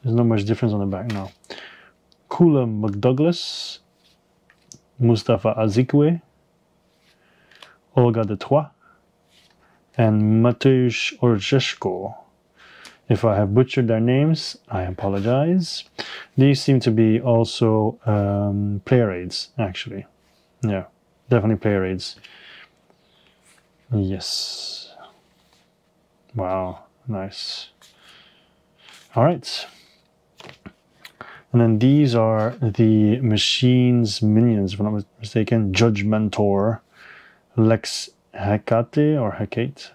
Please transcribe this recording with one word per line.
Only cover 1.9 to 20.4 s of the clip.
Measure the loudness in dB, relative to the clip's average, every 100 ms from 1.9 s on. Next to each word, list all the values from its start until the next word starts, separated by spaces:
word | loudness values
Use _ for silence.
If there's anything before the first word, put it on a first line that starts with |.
| _ _ _ _
Kula | 2 4 4 0
McDouglas, | -4 -4 -2 0 2 0 -2 -8 -12 -14 -16 _ _ _ _ _ _ _ _ _ -20 _ -2
Mustafa | 2 2 0 -2 0 -2
Azikwe, | 0 0 2 2 2 0 _ _ _ _ _ _ _ _ _ _ _ _ _ _ -20 _ _
Olga | 2 2 2
de | -2 -6
Troyes, | 0 0 0 _ _ _ _ _ _ _ _ _ _ _ _ 0
and | 2 4 4 4
Mateusz | 2 4 2 4 2 -2 -8 0
Orzeszko. | 0 0 0 0 0 -6 -8 -6 -10 -14 _ _ _ _ -20 -20 -20 _ _
If | 0 2
I | 2
have | 2
butchered | 2 2 0 0
their | 2
names, | 2 2 2 0 -4 -14 _
I | -6
apologize. | -6 -4 -4 -2 0 0 2 0 -2 -10 -14 -16 -16 -16 -6 2
These | 4 4
seem | 2 2
to | 2
be | 2 2 2
also, | 2 2 2 0 2 2 0 -4 -2
um, | 0 0 -2 -2 -2 -4 -6 0
player | 2 2
aids, | -4 -8 -10 -12 -6
actually. | -6 -6 -12 -14 -16 _ _ _